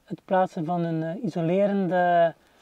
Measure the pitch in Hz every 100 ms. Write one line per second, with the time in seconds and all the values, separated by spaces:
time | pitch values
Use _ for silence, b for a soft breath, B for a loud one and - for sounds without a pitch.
0 | _ 165 - 190 185 - 156 175 170 160
1 | 160 180 233 175 165 185 202 202 185 180
2 | 175 175 170 - b b